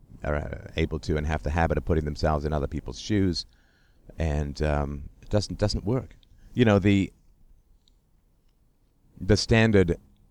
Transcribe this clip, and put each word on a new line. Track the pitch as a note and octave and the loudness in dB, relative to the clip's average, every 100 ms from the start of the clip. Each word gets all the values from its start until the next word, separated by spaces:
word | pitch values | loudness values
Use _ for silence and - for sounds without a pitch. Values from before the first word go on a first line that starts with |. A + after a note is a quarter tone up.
| - - | -20 -12
are, | - D2 | -6 -4
uh, | D#2 - - - | -6 -12 -8 -4
able | D#2 D#2 | -4 -4
to | - D2+ | -4 -2
and | D2+ | -2
have | D#2 | -4
the | - | -2
habit | E2 E2 D2 | 0 0 0
of | - | -2
putting | D#2+ D2+ | -2 -2
themselves | D2 D#2+ D2+ | -2 -2 0
in | D2+ | -2
other | D2+ C2+ | -4 -4
people's | D2 C#2+ - | -6 -10 -10
shoes. | - G#2 G2 E2+ - _ _ _ _ _ - - | -2 0 0 -2 -8 _ _ _ _ _ -14 -6
And, | D#2+ D2 D2 C#2+ | -2 -2 -4 -2
um, | D2+ D2 C#2+ C#2+ C#2+ - | -2 -2 -4 -8 -12 -16
it | - | -4
doesn't, | G#2 - F2+ | -2 -2 -2
doesn't | G#2 - F#2 | -2 -2 -2
work. | B2+ - - _ _ - | -4 -4 -16 _ _ -4
You | A#2+ A2+ | 2 6
know, | G2+ | 6
the, | G2+ G2+ F2+ _ _ _ - _ _ _ _ _ _ _ _ _ _ _ _ _ _ _ _ - | 6 4 2 _ _ _ -20 _ _ _ _ _ _ _ _ _ _ _ _ _ _ _ _ -6
the | F2+ G#2 | 2 2
standard | - A2+ A2+ G2+ F2 E2 _ _ _ | 4 4 6 6 4 0 _ _ _